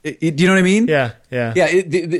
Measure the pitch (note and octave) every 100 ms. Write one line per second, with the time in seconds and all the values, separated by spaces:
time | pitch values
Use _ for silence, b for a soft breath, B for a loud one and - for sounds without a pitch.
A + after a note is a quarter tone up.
0 | D3+ - D#3+ D3 F#3 F#3+ F3+ G#3 A#3+ D3
1 | A#2+ - - B2 A#2 F3+ D#3 F3+ F3+ E3+
2 | E3